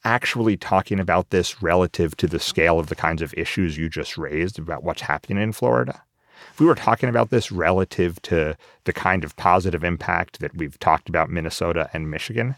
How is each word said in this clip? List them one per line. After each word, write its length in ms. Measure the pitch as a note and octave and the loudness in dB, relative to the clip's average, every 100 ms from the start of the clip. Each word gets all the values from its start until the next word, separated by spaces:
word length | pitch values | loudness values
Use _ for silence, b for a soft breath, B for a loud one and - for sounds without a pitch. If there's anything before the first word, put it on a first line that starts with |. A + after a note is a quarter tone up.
actually 540 | A2+ B2 - B2 A2 F#2+ | 0 0 0 0 2 0
talking 420 | - F#2+ - G2 | 2 2 2 0
about 300 | F2+ F2 - | 2 2 2
this 320 | F#2 E2+ - | 0 0 -2
relative 560 | F2 F2 F2+ - E2 - | 2 4 4 2 -2 0
to 100 | E2+ | -2
the 120 | E2 | 0
scale 400 | - - E2 E2 | -2 0 2 2
of 80 | D2+ | 0
the 80 | |
kinds 260 | - D#2+ D#2+ | -2 -2 -2
of 120 | D#2+ | -4
issues 420 | - E2+ - F2 D2+ | -6 -4 -2 -2 -2
you 120 | D#2+ | -6
just 280 | D#2+ C#2+ - | -6 -8 -8
raised 400 | D2 D2+ F2+ F2+ | -6 -2 -4 -4
about 260 | D#2+ D2 | -8 -6
what's 200 | D#2+ - | -6 -6
happening 380 | - D2 - G2 | -4 -4 -4 -2
in 100 | G#2+ | -2
Florida, 500 | - B2 B2 B2+ - _ B B B B | 0 2 2 0 -6 _ B B B B
if 80 | - | 2
we 60 | |
were 100 | E3 | 4
talking 340 | B2+ - A#2 B2+ | 4 2 2 2
about 200 | A#2 A2+ | 2 2
this 220 | A#2+ - | 0 0
relative 680 | F2+ D#2+ F#2 F#2+ - F2 E2+ | 0 2 2 0 0 -2 -2
to 340 | - E2+ D#2 D#2 b b | -2 0 0 -4 b b
the 80 | - | -8
kind 300 | - F#2 F#2 | -2 0 0
of 120 | D#2 | -2
positive 480 | - F2+ F#2 F2+ E2+ | 0 4 4 2 -2
impact 560 | F2 D#2+ - F2 F2+ - | -2 -2 -2 -2 -2 -8
that 160 | D#2 | -10
we've 240 | E2+ D2+ - | -6 -8 -2
talked 300 | - D#2 - | 2 2 2
about 200 | E2+ D#2+ | 0 0
Minnesota 600 | E2+ D#2+ - E2+ E2+ D2 | -2 -4 -2 -2 -2 -2
and 160 | E2 D#2 | -6 -6
Michigan 460 | D#2 - A2+ B2 | -6 -6 -4 -4